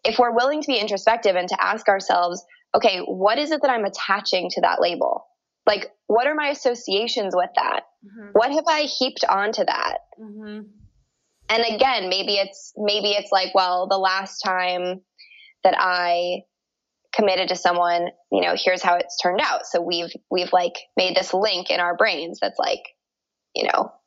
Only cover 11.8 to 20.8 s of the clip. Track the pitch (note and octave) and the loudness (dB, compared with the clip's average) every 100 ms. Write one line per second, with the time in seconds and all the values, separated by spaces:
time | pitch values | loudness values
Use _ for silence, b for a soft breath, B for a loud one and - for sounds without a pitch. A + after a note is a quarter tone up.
11.8 | C4 A#3 F#3 F#3+ G3 G3+ G3 - - - | 2 2 -2 -4 -2 -2 -2 -8 -20 -4
12.8 | G#3 G#3 G#3 G3+ G3+ F#3+ F#3 G3 F#3 F3+ | -2 0 0 -2 0 0 2 2 2 0
13.8 | G3 G3 F#3+ F#3+ G3 - G#3 F#3 F3+ F3+ | 0 0 2 0 -4 -6 -4 -2 -2 -2
14.8 | F3+ F#3+ _ _ B B B B F#3+ - | -4 -6 _ _ B B B B 2 2
15.8 | F#3 F3+ F3 F3 F3+ F3+ _ _ _ _ | 0 0 0 0 0 -4 _ _ _ _
16.8 | _ _ _ - G#3 F#3 F3 F3+ F3+ F3 | _ _ _ 0 2 2 0 0 0 2
17.8 | F3 F3 F3 - _ G3 F3 E3+ - F3+ | 2 2 -2 -8 _ 0 0 0 0 2
18.8 | F#3 F3 - - F3+ F#3+ D4+ C3 - F3 | 2 2 0 -2 0 0 0 -2 -2 -2
19.8 | F3 E3+ E3+ - _ F#3 - F#3 E3+ - | -2 -4 -6 -10 _ -4 2 2 2 -4